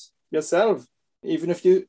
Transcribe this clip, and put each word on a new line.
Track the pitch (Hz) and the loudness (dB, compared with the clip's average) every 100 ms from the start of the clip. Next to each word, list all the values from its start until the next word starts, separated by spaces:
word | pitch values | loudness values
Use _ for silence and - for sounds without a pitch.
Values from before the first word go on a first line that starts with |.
| - _ _ | -20 _ _
yourself. | 156 156 170 220 151 - _ _ _ | -6 -2 0 0 -2 -6 _ _ _
Even | - 160 170 | -6 -6 -4
if | 175 | 0
you | 185 190 | 2 2